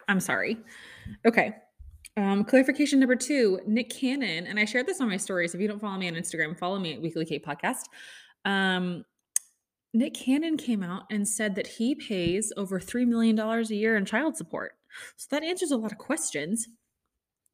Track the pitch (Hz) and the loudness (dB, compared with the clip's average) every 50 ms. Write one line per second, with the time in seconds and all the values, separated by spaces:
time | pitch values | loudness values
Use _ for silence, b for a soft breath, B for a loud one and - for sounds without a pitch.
0 | - - 196 185 - - - 95 95 - 226 - B B B B B B B B | -2 0 0 0 0 0 -2 0 0 -2 -4 -6 B B B B B B B B
1 | B B B B - 233 226 202 151 214 - - - _ _ - - - - - | B B B B 2 4 6 6 4 2 -2 -8 -16 _ _ -20 -20 -20 -20 -20
2 | - - - 214 196 196 196 202 214 - 269 262 269 294 269 294 294 285 285 269 | -20 -8 -4 -2 0 2 2 2 4 6 6 6 6 6 4 2 2 4 6 6
3 | 262 247 254 240 - - 294 269 233 196 185 - - 214 214 247 247 226 - - | 6 6 4 2 2 0 2 4 4 4 2 0 0 0 0 0 0 -2 -4 -2
4 | 262 247 269 285 240 190 160 165 - - 214 214 214 214 - 247 277 392 370 - | -2 0 0 0 -2 -2 -4 -4 -6 -4 0 0 0 2 0 0 0 0 -2 0
5 | 262 214 185 185 - - 190 175 170 170 - 175 214 208 208 208 214 202 190 190 | 0 0 0 -2 -2 -2 0 0 0 0 0 -2 -2 -2 -2 -4 -6 -6 -4 -4
6 | 185 175 165 165 175 - - 165 156 156 170 - 180 180 196 196 180 160 135 110 | -4 -4 -4 -4 -6 -4 -4 -2 -2 -4 -2 -4 -2 -2 -2 -2 -2 -4 -4 -4
7 | 165 160 - 160 160 160 156 139 - 147 147 - - 131 262 - - B B B | -6 -4 -2 -4 -2 -2 -4 -4 -4 -6 -6 -2 -2 -2 -2 -2 -8 B B B
8 | B B B B B B B _ - 196 196 196 190 190 185 180 180 180 175 175 | B B B B B B B _ -2 2 2 4 4 4 2 2 0 -2 -4 -6
9 | - - _ _ _ _ _ - - _ _ _ _ _ _ _ _ _ - 226 | -8 -14 _ _ _ _ _ -6 -6 _ _ _ _ _ _ _ _ _ 2 2
10 | 269 - - - - 254 269 294 330 330 311 - - 247 220 196 185 170 180 - | 2 2 -2 -4 0 2 2 2 2 0 -2 -2 0 -2 -2 0 -2 -4 -6 -8
11 | - - 214 208 202 - - - 214 208 190 - - - - - 226 254 294 - | -6 -4 -2 -2 -2 -2 -2 -2 -2 -2 -2 -4 -6 -8 -4 -2 0 0 0 -2
12 | - - 208 180 170 170 180 208 214 220 - 202 202 185 196 180 - - - 240 | -4 -4 -2 0 2 2 2 0 -2 -4 -4 -6 -4 -4 -4 -4 -4 -4 0 2
13 | 254 240 233 226 226 226 214 220 214 220 226 233 226 220 214 202 220 226 226 208 | 2 4 4 6 6 4 4 4 2 0 0 0 0 -2 0 0 2 4 4 2
14 | 190 - 220 233 302 311 320 - 175 - - - - - - _ _ B B B | 2 2 2 2 2 0 -2 -4 -8 -8 -6 -8 -8 -8 -12 _ _ B B B
15 | B B B - - - 269 302 311 330 359 359 370 285 277 226 220 202 208 - | B B B -18 -6 -4 -4 -2 -2 -2 -2 -2 0 0 0 0 0 -4 -6 -8
16 | - - 294 320 - - - 143 147 170 220 226 - - - _ _ _ _ _ | -6 -4 -4 -2 -2 -4 -4 -4 -2 -2 -2 -2 -4 -6 -12 _ _ _ _ _
17 | _ _ _ _ _ _ _ _ _ _ | _ _ _ _ _ _ _ _ _ _